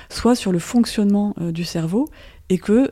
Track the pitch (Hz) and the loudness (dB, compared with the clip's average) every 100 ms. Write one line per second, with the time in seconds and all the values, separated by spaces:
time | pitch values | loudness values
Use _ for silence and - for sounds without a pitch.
0 | - - 233 247 202 175 - 247 226 - | -16 -2 0 2 0 -2 0 0 2 2
1 | 202 202 208 - 170 165 170 170 160 202 | 2 2 0 -4 -6 -4 -6 -4 -2 -2
2 | 311 - - - - 185 - 214 269 | -4 -8 -20 -20 -4 -4 2 2 2